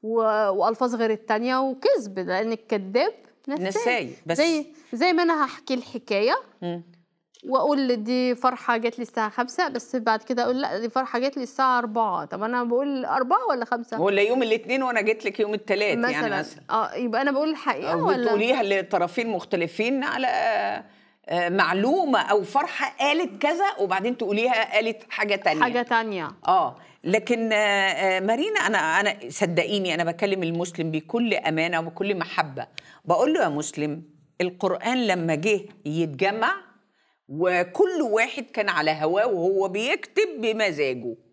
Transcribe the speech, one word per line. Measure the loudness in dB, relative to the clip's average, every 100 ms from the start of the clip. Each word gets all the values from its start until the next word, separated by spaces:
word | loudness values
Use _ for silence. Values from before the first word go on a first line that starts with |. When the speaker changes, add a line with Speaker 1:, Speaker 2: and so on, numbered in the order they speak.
Speaker 1:
و-، | 0 2 2 4 2
وألفاظ | 2 2 2 -2
غير | 0 0
التانية | 0 0 -2 0 0
وكذب، | 0 0 2 2 0 -6
لأن | -2 -2 -2
الكذاب | -4 -2 -4 0 0 0 -2 -20 _ -8
نساي. | -4 -2
Speaker 2:
نساي، | -2 0 0 -2 -10 -4
بس | 2
Speaker 1:
زي، | 2 2 -2 -14 -12
زي | 0 2
ما | 4
أنا | 2 2
هحكي | 0 -4 -6
الحكاية | -6 -4 -12 -2 2 2 0 -4 _
Speaker 2:
مم. | -8 -8 -10 -20 _ _ _ _ -2
Speaker 1:
وأقول | 0 2 2 2 0
دي | 0 0 0
فرحة | 2 0 0 -2 0
جات | 0 -4
لي |
الساعة | -8 -2 -4
خمسة، | -2 -4 0 -2
بس | -2 -4 -2
بعد | 0 0
كده | 2 2
أقول | 2 0
لا | -2 -2
دي | -2
فرحة | -2 0 0
جات | -2 -2
لي |
الساعة | -8 0 2 2
أربعة. | 0 0 0 0
طب | -4 -6
أنا | -2 -2
بقول | 0 0 0 -2
أربعة | 0 0 2 2 2
ولا | 0
خمسة؟ | 0 -4 -4 0
Speaker 2:
ولا | 2 4
يوم | 4 2
الاثنين | 2 0 0 -2
وأنا | 0 0
جيت | 0 0
لك | -2 -2
يوم | -2
الثلاث، | -2 -2 0 2 2
يعني |
Speaker 1:
مثلا. | 0 0 0 -2
Speaker 2:
مثلا. | -6 -12 -4
Speaker 1:
آه، | -2 -2
يبقى | -2 -2 0
أنا | 0
بقول | 0 0
الحقيقة | -2 -2 -4 -2
Speaker 2:
أو | 0 2
Speaker 1:
ولا؟ | 2
Speaker 2:
بتقوليها | 2 2 2 2
لطرفين | 2 0 0 0 0 0 -2
مختلفين | -2 -2 -2 -2 -2 -2 0
على، | -2 -2 0 0 2 0 0 -4 -10 _ _ _ -4
آه، | -2 0
معلومة | 2 2 2 2 2 2 2
أو | 2 2
فرحة | 2 -2 -2 -4 -6 -2
قالت | 0 0 -2 -2
كذا | -2 0 0 0
وبعدين | -2 0 -2 -4
تقوليها | -2 0 0 0 0
قالت | 0 0 -4 -8
حاجة | -6 -2 0
تانية. | 0 2
Speaker 1:
حاجة | 2 0
تانية. | 0 0 0 -6 -8 -8 2
Speaker 2:
آه، | 2 2 -4 -20 -10
لكن، | 0 0 2 -2 2
آه، | 2
آه، | 4 4 2 2 2 2
مارينا، | 0 0 0 0
أنا، | 2 2
أنا | 2 2 2 -2 -8
صدقيني | -2 0 0 0 0 0
أنا | 0
بكلم | -2 0 -2 0
المسلم | -2 -2 -4 -4 -4
بكل | -4 -4 -2 0
أمانة | 0 0 0 0 0
وبكل | -4 -6 -4 -2
محبة. | -4 -4 -4 -4 -12 -14 -20 -20
بقول | 0 2 4
له | 4
يا | 2
مسلم، | 0 -6 -4 -6 -6 -12 _ _ _
القرآن | -4 -2 -2 -2 -2 0 0
لما | 0 0
جه | 0 2 0 -2 -12
يتجمع | -6 -2 -2 0 -2 2 0 -2 -8 _ _ _ _ _ _
وكل | -2 2 2 0 -2 -4 -2
واحد | 0 2 0 -4
كان | -10 -4 0
على | 2 0
هواه | 0 0 2 2
وهو | 2 2 2 0
بيكتب | 0 0 -2 -2 0 0 0
بمزاجه | -2 2 0 2 0 0 -6 -10 _